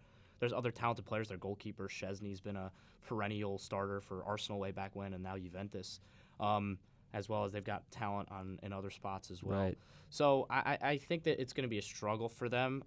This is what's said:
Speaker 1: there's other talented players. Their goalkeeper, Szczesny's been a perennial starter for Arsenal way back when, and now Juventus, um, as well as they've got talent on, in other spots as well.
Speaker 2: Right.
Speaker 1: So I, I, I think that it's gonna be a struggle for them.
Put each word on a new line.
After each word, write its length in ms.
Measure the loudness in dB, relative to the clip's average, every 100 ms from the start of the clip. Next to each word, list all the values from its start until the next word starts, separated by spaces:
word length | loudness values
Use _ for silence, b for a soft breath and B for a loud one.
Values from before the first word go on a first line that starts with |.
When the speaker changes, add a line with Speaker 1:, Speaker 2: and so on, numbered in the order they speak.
| b b b b
Speaker 1:
there's 140 | 0
other 180 | 2 0
talented 360 | 2 2 2 0
players. 220 | -2 0
Their 100 | -4
goalkeeper, 500 | -4 -4 -6 -6 -6
Szczesny's 520 | -4 -4 -4 -6 -6
been 140 | -4 -4
a 160 | -6 b b b -4
perennial 500 | 0 0 0 0 -2
starter 440 | -2 0 0 -2
for 200 | -4 -4
Arsenal 380 | -2 -2 0 -2
way 100 | -2
back 240 | -2 -4
when, 200 | -4 -4
and 80 | -4
now 160 | -4 -4
Juventus, 600 | -6 -6 -6 -6 -8 -10 b b b 0
um, 380 | 4 4 2 -2 b b b
as 120 | -6 0
well 160 | 0
as 80 | 0
they've 120 | -2
got 260 | -2 -4 -6
talent 400 | -4 -2 -2 -4
on, 280 | -6 -6 -6
in 80 | -6
other 200 | -6 -6
spots 400 | -6 -4 -4 -6
as 120 | -6
well. 160 | 0 4
Speaker 2:
Right. 200 | 4 2 b b b
Speaker 1:
So 360 | 6 8 8 6
I, 260 | 2 4 2
I, 60 | 2
I 80 | 2
think 240 | 0 2
that 180 | 4 2
it's 140 | 0
gonna 120 | 0 0
be 120 | 0
a 40 |
struggle 460 | -2 -2 0 2 0
for 220 | -2 2
them. 340 | 4 4 2